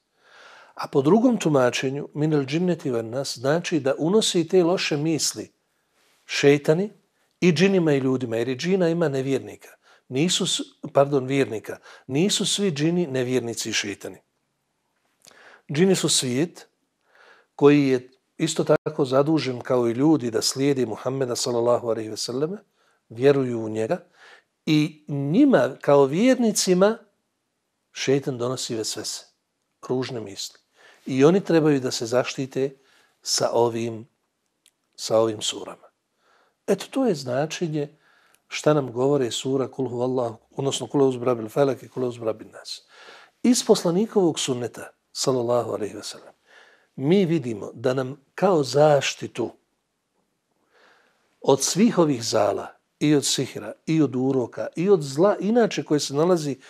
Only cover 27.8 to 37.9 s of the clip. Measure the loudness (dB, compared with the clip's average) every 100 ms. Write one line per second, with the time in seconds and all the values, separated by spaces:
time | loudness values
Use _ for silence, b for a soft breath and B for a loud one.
27.8 | _ -6 0 0 0 -6 -6 -6 -6 -6
28.8 | -6 -8 -10 -12 -16 _ _ _ _ _
29.8 | -6 -4 -4 -8 -12 -12 -14 -16 _ b
30.8 | b b -4 4 6 6 2 2 4 2
31.8 | -2 -6 -2 -2 -2 -6 -6 -4 -4 -6
32.8 | b b b b -6 -2 0 2 2 0
33.8 | -6 -8 -16 _ _ _ _ _ _ _
34.8 | _ -12 0 2 2 0 -6 -8 -10 -16
35.8 | -20 _ _ _ _ _ _ _ -4 -4
36.8 | -4 -2 0 -2 -4 -4 -4 -6 -6 -6
37.8 | -8